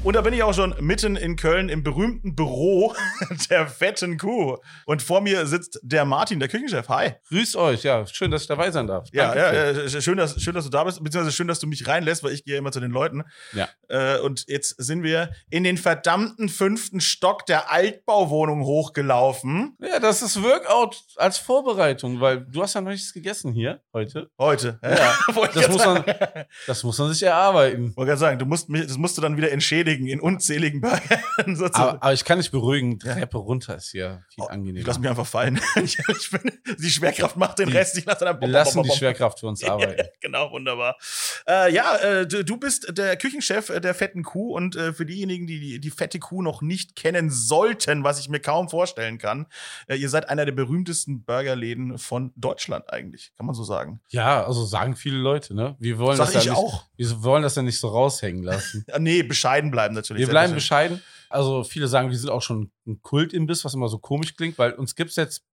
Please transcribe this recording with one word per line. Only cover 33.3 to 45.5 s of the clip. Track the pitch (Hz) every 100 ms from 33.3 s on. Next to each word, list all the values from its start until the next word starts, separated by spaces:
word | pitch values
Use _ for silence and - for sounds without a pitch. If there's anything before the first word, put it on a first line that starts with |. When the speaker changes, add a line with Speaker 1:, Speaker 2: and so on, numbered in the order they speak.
| 120
Speaker 2:
runter | 101 127 - 87
ist | -
hier | 95 92 92 _
viel | -
Speaker 1:
Oh, | 104
Speaker 2:
angenehmer. | 101 95 90
Speaker 1:
ich | -
lass | 123
mich | 131
einfach | 120 117
fallen. | 113 123 127 -
<laughs> | -
Ich, | 185 -
ich | - - -
bin, | 190 262 - 254 175
die | 165
Schwerkraft | 151 165 - 175 175
macht | 185 -
den | 156
Speaker 2:
Die, | 165
Speaker 1:
Rest. | 185 180
Ich |
lass | 170 202
dann | 175 160
Speaker 2:
wir | 127
lassen | 135 147 131
die | 131
Schwerkraft | 139 135 120 117 -
für | 113
uns | 104
Speaker 1:
<laughs> |
Ja, | 113
Speaker 2:
arbeiten. | 104 98 - - _
Speaker 1:
genau, | - 127 143
wunderbar. | - 131 123 123 - - - - - -
Äh, | 190 180
ja, | 175 226 220
äh, | 196 190 180
du, | 202
du | 185 233
bist | 277 - - 175
der | 196 185
Küchenchef, | 262 285 - 202 208
äh, | -
der | 180
Fetten | 180 196 180
Kuh | 160 185 233
und, | 170 180 175
äh, | 165
für | 156 156
diejenigen, | 185 190 180
die, | 175